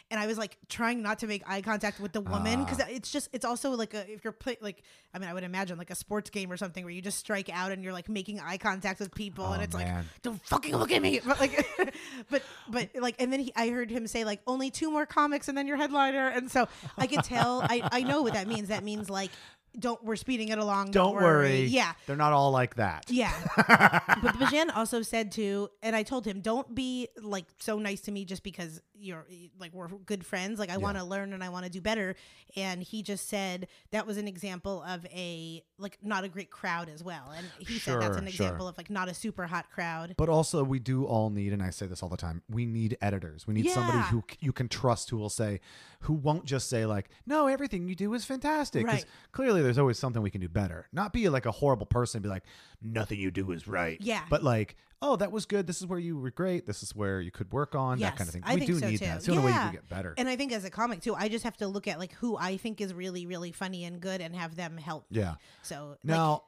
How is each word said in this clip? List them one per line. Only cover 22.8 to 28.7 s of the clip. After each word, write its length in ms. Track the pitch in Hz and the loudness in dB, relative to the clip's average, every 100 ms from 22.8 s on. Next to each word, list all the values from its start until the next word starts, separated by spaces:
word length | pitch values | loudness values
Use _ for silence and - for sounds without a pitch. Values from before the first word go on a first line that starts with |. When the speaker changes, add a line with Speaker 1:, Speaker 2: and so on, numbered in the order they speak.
| 101 76 - | 0 0 0
Speaker 1:
Yeah. 220 | 247 208 - 170 - | 2 2 0 0 4
Speaker 2:
<laughs> 440 | - 233 - 170 - 220 | 8 10 10 8 4 4
Speaker 1:
But 140 | 247 220 | 4 4
Bajan 400 | 269 294 330 214 | 4 4 4 2
also 260 | 226 233 | 0 0
said 300 | 214 226 214 | 0 -2 -2
too, 380 | 226 202 202 202 - | -2 0 0 -2 -4
and 140 | 226 220 | 0 0
I 80 | |
told 240 | 214 254 220 | 0 -2 -2
him, 140 | 196 | -4
"Don't 340 | 202 240 240 233 | 0 0 -2 -4
be, 320 | 254 254 240 - | -2 -2 -6 -8
like, 240 | 208 196 165 - | -6 -6 -6 -10
so 200 | - 214 | -4 -2
nice 220 | 208 202 | -2 -4
to 100 | - | -6
me 120 | 202 | -6
just 200 | 185 190 | -6 -8
because 360 | 202 170 170 | -10 -8 -10